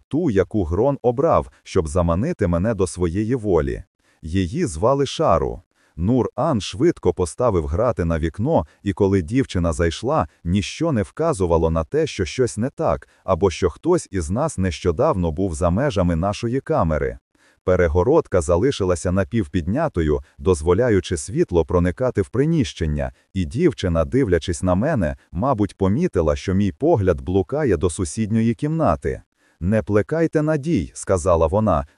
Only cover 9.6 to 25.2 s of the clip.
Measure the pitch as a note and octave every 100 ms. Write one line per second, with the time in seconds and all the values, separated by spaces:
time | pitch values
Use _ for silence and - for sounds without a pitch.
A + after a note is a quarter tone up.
9.6 | E2+ D#2+ E2+ - A#2 D3+ F2+ _ E2 G2
10.6 | F#2+ - E3 A#2+ G2 - D#3+ A2+ F2+ E2
11.6 | E2 E2 D#2 D3+ D#3+ - F2 - A#2+ -
12.6 | B2+ - D3+ D#2+ - _ - F#2 F#2+ -
13.6 | F2+ - D#3 F3 - F#2+ D#2 G#2+ D#3 -
14.6 | F#2 E2 F2+ E2 D#3 G#2+ E2+ D2+ G2 D#2
15.6 | F2 F2+ C#3+ G2+ F2 D#2+ G2 G#2 A#2 C3
16.6 | - D3+ E2+ D2+ B1+ A#1+ _ _ _ _
17.6 | - F2+ F2 E2+ F#2 D#3+ - F#2 D#2+ F2
18.6 | B2+ - F#2 F2 F#2 F#2 F#2+ A#2 F#2 F#2
19.6 | D#2 B2 D#3+ - D#2 B1+ - - D2+ D#2
20.6 | D#2 F2+ B2+ G2 - F2+ - B2 - F2
21.6 | D#2+ F2 F2 - B2+ G#2+ F#2+ A#2 D3+ E3
22.6 | A#2+ - D#2+ D2 C2 - _ G2 D#2+ B2
23.6 | F3 - F#2+ E2 D2 B2+ A#2+ F2 - F2
24.6 | F#2 F2+ C#3 C#3+ D#2 C2+